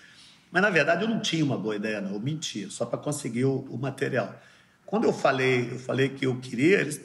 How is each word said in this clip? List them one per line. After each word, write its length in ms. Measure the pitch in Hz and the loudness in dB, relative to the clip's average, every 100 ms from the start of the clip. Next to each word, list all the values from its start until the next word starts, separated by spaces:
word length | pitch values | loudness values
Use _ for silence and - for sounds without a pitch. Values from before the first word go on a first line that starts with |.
| - - - - _ | -20 -20 -20 -20 _
Mas, 100 | 175 | 2
na 80 | 208 | 4
verdade, 340 | 165 143 175 | 4 4 2
eu 40 | 220 | 0
não 100 | 214 | -2
tinha 240 | - 165 139 | -2 0 0
uma 120 | 104 | 0
boa 180 | 104 104 | -2 -4
ideia, 260 | 110 107 | -4 -4
não. 120 | 98 | -4
Eu 60 | 101 | -6
mentia, 500 | 127 156 - - - | -4 -6 -6 -8 -10
só 160 | - 120 | -8 -6
pra 120 | - | -4
conseguir 480 | - - 117 113 135 | -6 -6 -4 0 0
o, 140 | 131 - | 0 -4
o 80 | 123 | -6
material. 580 | 123 - 131 127 95 - - - _ _ - | -6 -4 -2 -2 -2 -8 -20 -20 _ _ -4
Quando 180 | 208 | 2
eu 100 | 247 | 2
falei, 580 | - 147 131 131 127 120 | 4 2 4 4 2 0
eu 60 | 127 | -4
falei 300 | - 123 135 | -2 2 2
que 160 | - 131 | 2 -2
eu 100 | 123 | -2
queria, 400 | - 117 156 196 | -4 2 4 4
eles, 200 | - - | 2 -4